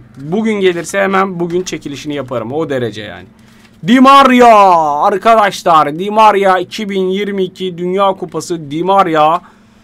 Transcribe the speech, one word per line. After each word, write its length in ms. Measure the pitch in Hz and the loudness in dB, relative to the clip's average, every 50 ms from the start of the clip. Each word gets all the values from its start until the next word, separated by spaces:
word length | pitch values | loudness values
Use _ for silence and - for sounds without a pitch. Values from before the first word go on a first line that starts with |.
| - _ - | -10 _ -20
Bugün 360 | 135 139 151 180 220 220 226 214 | -18 -10 -6 -4 -4 -2 -2 -2
gelirse 460 | 202 190 185 175 170 165 - - 196 | 0 0 -2 -2 -2 -6 -6 -4 -2
hemen 400 | 196 196 196 190 196 196 180 175 | -2 -2 -2 -2 -4 -4 -6 -6
bugün 240 | 175 170 170 180 180 | -6 -4 -4 -6 -6
çekilişini 520 | - 170 151 - 151 139 120 - 151 147 | -6 -10 -12 -10 -12 -14 -12 -10 -10 -8
yaparım. 360 | 143 131 127 131 117 110 117 | -8 -8 -8 -8 -8 -6 -6
O 180 | 135 160 165 143 | -6 -6 -6 -4
derece 320 | 139 127 120 110 101 107 | -4 -4 -6 -6 -8 -10
yani. 240 | 104 92 90 90 92 - _ _ _ _ _ _ _ _ _ _ - | -14 -14 -16 -18 -20 -20 _ _ _ _ _ _ _ _ _ _ 0
Di 120 | 180 240 269 | 2 4 6
Maria 1040 | 254 269 277 277 277 254 247 247 247 240 220 208 196 190 175 165 156 147 143 147 170 | 6 6 6 6 6 6 4 6 6 6 6 6 6 6 4 2 2 0 -2 0 0
arkadaşlar. 960 | 202 208 185 - 226 226 226 208 196 - - - 180 165 156 147 147 151 165 | -2 -2 0 2 2 2 4 2 0 -2 -2 0 2 2 2 2 0 -2 -6
Di 120 | 190 208 | -6 -2
Maria 480 | 214 220 220 214 202 196 196 190 185 180 | 2 4 4 4 4 4 2 2 0 0
iki 300 | 180 - - - 220 196 | -2 -6 -8 -10 -8 -6
bin 180 | 202 190 185 | -4 -4 -4
yirmi 360 | 185 190 202 208 202 202 196 185 | -2 -4 -4 -4 -4 -4 -4 -6
iki 340 | 175 - - 185 185 170 | -6 -6 -8 -10 -8 -8
Dünya 360 | 165 175 180 185 202 202 196 185 | -6 -6 -4 -2 0 0 -2 -2
Kupası 580 | 190 185 160 - 160 151 - 175 165 151 139 | -4 -8 -10 -10 -10 -8 -8 -8 -10 -8 -8
Di 120 | 147 160 175 | -8 -4 -2
Maria 560 | 185 196 196 185 170 160 156 151 156 165 175 - _ _ _ _ _ _ _ | 0 2 2 2 2 0 0 2 2 0 -2 -6 _ _ _ _ _ _ _